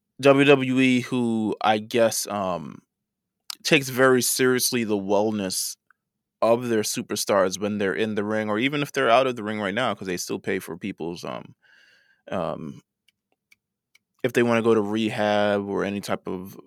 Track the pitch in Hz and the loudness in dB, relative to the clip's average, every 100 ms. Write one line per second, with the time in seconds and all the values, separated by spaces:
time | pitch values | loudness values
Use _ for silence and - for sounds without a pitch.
0 | _ - 135 139 139 139 131 127 131 127 | _ 2 4 6 8 6 4 4 4 4
1 | 117 127 117 113 107 - - 110 110 117 | 0 -2 0 0 -2 0 0 0 0 2
2 | 113 - - 104 95 85 71 50 _ _ | 2 0 -4 -4 -2 -4 -8 -16 _ _
3 | _ _ _ _ _ - - 160 131 123 | _ _ _ _ _ -10 0 0 0 2
4 | 131 127 117 - 127 127 - 123 110 104 | 4 4 2 2 2 2 0 -2 -2 -2
5 | 98 101 110 107 95 - - - _ _ | 0 2 2 -2 -4 -6 -8 -10 _ _
6 | _ _ _ _ 110 117 123 110 107 - | _ _ _ _ 2 2 2 -2 -2 -6
7 | 110 104 - 101 95 92 101 104 98 76 | -6 -6 0 2 2 -2 -4 -2 -2 -2
8 | 110 104 104 107 107 104 131 147 143 - | -2 -2 -2 -2 -2 -2 -2 -2 -4 -2
9 | 131 120 131 120 104 107 101 104 127 98 | 4 4 4 -2 -6 -4 -4 -2 -4 -4
10 | 95 90 - 107 - 98 - 87 101 92 | -6 -6 -6 -8 -4 -6 -6 -10 -10 -8
11 | 80 85 76 60 - - _ _ _ _ | -10 -10 -10 -12 -14 -20 _ _ _ _
12 | _ _ - 98 82 67 73 - _ _ | _ _ -10 -8 -6 -8 -12 -16 _ _
13 | _ _ _ _ _ _ _ _ _ _ | _ _ _ _ _ _ _ _ _ _
14 | _ _ 127 123 120 117 113 113 101 110 | _ _ -2 0 2 2 4 2 2 -2
15 | 107 113 104 104 104 101 101 95 92 101 | -2 0 2 2 2 0 -2 -4 -4 -6
16 | - 98 - 92 95 - | -6 -8 -6 -10 -10 -18